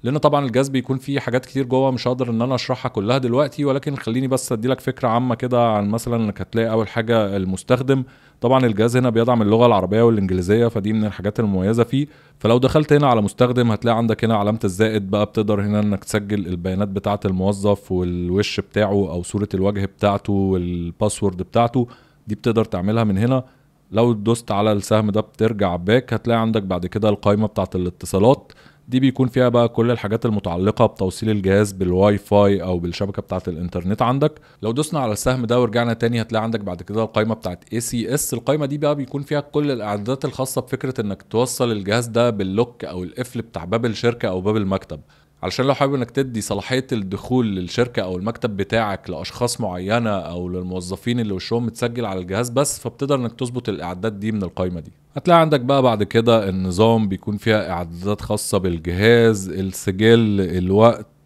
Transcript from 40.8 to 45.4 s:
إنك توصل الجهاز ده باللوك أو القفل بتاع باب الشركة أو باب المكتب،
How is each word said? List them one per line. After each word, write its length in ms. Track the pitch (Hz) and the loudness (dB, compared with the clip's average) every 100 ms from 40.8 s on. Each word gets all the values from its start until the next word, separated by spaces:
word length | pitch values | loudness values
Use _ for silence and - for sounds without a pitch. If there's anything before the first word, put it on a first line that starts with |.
| 131 123 | -6 -4
إنك 200 | 104 95 | -6 -6
توصل 500 | - 110 127 - 123 | -4 -2 -2 0 -2
الجهاز 360 | 107 95 110 120 | -2 0 -2 0
ده 220 | 113 120 | 2 2
باللوك 560 | 107 95 101 123 - - | 0 -2 0 -2 -4 -10
أو 180 | 90 | -8
القفل 380 | 90 - 123 120 | -8 -8 -8 -8
بتاع 240 | 110 - 85 | -10 -10 -4
باب 200 | 110 120 | -2 -2
الشركة 440 | 104 120 117 110 | 0 -2 -2 -2
أو 120 | 92 | -2
باب 160 | 92 107 | 0 0
المكتب، 420 | 95 95 - 76 - _ _ _ | 0 -2 -4 -14 -16 _ _ _